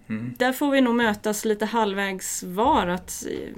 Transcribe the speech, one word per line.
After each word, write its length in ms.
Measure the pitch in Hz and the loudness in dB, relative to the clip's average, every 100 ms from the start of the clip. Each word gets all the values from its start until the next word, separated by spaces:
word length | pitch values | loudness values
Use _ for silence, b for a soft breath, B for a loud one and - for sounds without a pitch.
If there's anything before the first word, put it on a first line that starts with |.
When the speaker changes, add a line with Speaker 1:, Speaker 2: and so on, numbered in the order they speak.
| - | -10
Speaker 1:
Mm. 260 | 220 240 240 | -8 -6 0
Speaker 2:
där 140 | 247 | 0
får 180 | 262 294 | 2 2
vi 100 | 277 | 4
nog 140 | 254 | 4
mötas 500 | 233 233 208 214 208 | 4 2 0 -2 -2
lite 200 | 226 214 | 0 0
halvvägs 800 | 214 233 214 196 196 190 - - | 0 0 0 0 -2 -4 -6 -8
var, 440 | 185 180 247 302 180 | -6 0 4 4 2
att, 400 | 180 - - - | -2 -6 -10 -8
eh, 180 | - - | -8 -8